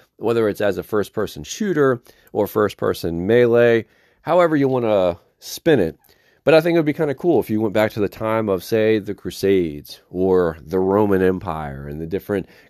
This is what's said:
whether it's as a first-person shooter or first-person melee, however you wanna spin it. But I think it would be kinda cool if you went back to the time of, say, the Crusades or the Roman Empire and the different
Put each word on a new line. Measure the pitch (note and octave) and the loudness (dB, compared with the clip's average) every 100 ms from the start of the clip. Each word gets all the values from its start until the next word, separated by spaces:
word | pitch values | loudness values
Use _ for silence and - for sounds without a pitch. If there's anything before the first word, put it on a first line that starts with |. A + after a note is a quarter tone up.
| _ _ | _ _
whether | A2 A#2 A2 | -2 0 0
it's | F#2+ | 0
as | G#2 F2+ | -2 -2
a | |
first-person | E2+ G#2+ G2 - F#2+ - | -4 -4 -2 -4 -6 -8
shooter | D2 - G#3 D3+ C3+ A#2+ - _ _ | -14 -6 -2 2 2 0 -6 _ _
or | G#2+ G2+ | -4 -2
first-person | A2 G#2 - G#2+ F#2 F2 E2+ F#2 | 0 0 0 -4 -2 -4 -4 2
melee, | A#2+ B2 A#2 A#2+ A#2 G#2+ _ _ _ | 4 4 4 4 2 -2 _ _ _
however | - F3 E3+ D#3 | -2 2 2 2
you | C3+ | 0
wanna | C3 A#2 G#2 F2+ F2 _ _ | 0 2 2 2 -2 _ _
spin | - - E3+ C#3 | -16 -4 2 2
it. | E2 D2+ _ _ _ _ | 2 -4 _ _ _ _
But | - | 2
I | D#3 | 4
think | E3 E3+ | 4 2
it | |
would | D3+ | 0
be | |
kinda | D3 D3+ C3 | -2 -4 -2
cool | F3 C3+ | 0 2
if | F#2+ | 0
you | G#2+ | -2
went | A2 | 0
back | G2+ G#2+ | 0 0
to | - | 0
the | G2 | -4
time | - A2 A2+ G#2+ | -4 -4 -2 0
of, | F#2+ | -2
say, | - A2+ A2 A2 | -2 0 2 0
the | G2+ F#2+ | -2 -10
Crusades | F#2 - G2 G2 E2 D2 - - _ | -10 -4 0 2 0 -6 -14 -20 _
or | F2+ F#2+ F#2 F2 D#2+ | -2 2 2 2 -2
the | C#2 F#2 | -4 -2
Roman | F#2+ G2+ G#2 F#2+ | 2 2 2 2
Empire | F#2 F#2 F#2+ D#2+ D2+ C2+ C#2+ | 2 0 -6 -8 -10 -10 -12
and | D2 | -12
the | E2 | -8
different | F#2 - G2+ - - _ | -8 -4 -6 -6 -16 _